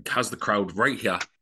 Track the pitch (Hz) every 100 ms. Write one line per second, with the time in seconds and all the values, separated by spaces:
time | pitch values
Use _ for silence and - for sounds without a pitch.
0 | - 123 113 123 - 104 92 87 131 110
1 | 104 90 - _